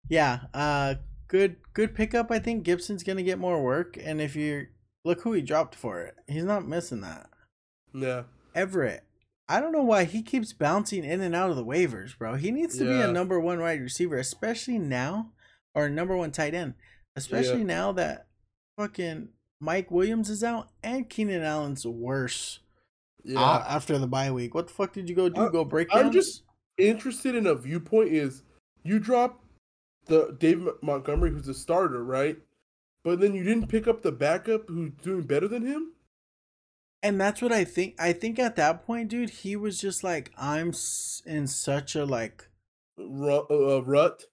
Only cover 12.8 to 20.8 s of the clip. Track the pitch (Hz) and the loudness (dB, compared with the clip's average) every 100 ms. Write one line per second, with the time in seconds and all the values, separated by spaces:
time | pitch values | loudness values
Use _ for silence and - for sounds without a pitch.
12.8 | 254 262 208 175 185 180 170 175 165 156 | 2 2 2 0 0 0 0 0 0 -2
13.8 | 127 - 175 135 131 - 214 226 - 233 | -4 -2 -2 0 -4 -4 -4 -4 -4 -2
14.8 | 151 123 135 202 226 _ _ _ _ 147 | 0 -2 -2 -4 -6 _ _ _ _ -2
15.8 | 147 147 180 185 160 143 151 170 151 - | 0 0 0 0 -2 -2 -2 -2 -6 -10
16.8 | _ - _ - - - 254 240 202 165 | _ -20 _ -12 -4 0 2 2 0 0
17.8 | 190 185 160 - - _ _ _ _ - | 0 0 -2 -4 -14 _ _ _ _ -8
18.8 | 208 208 175 160 - _ _ _ 151 185 | -6 -4 -6 -6 -12 _ _ _ -2 -2
19.8 | 185 175 196 226 208 208 233 233 - _ | 2 2 2 2 0 -2 -2 -2 -8 _